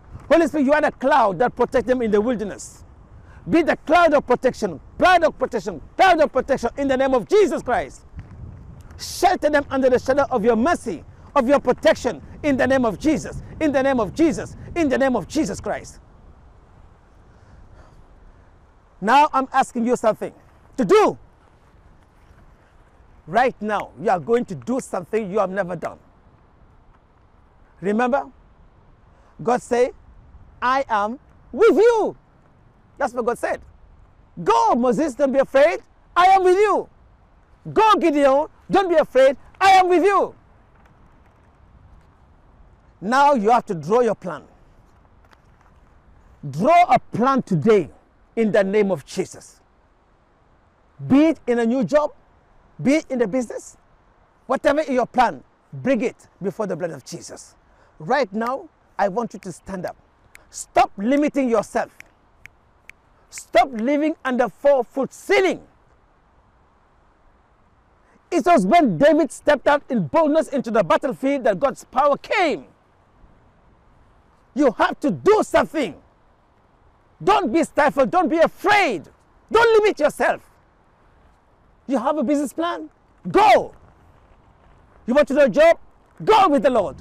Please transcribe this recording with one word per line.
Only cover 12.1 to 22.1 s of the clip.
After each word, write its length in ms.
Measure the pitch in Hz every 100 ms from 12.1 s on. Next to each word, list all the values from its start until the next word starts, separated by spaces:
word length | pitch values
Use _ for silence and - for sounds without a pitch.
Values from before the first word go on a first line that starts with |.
| 151 - -
in 120 | 302 254
the 100 | 254
name 200 | 269 233
of 120 | 170
Jesus, 460 | 302 269 - 131 - -
in 140 | 311
the 100 | 269
name 160 | 269 254
of 140 | 190
Jesus, 420 | 127 320 202 165 - -
in 140 | 349 294
the 100 | 240
name 200 | 269 240
of 100 | 160
Jesus 320 | 302 202 185
Christ. 400 | 214 139 - - _ - - - - - _ - - _ _ _ _ - - - - - - - - - - - _ _ _ _ _ -
Now 260 | 196 269 302
I'm 160 | 269 269
asking 340 | 269 - 240 233
you 120 | 247
something 360 | 226 - 185 - _ _ _ -
to 80 | 196
do. 320 | 427 339 147 - _ _ _ _ _ _ _ _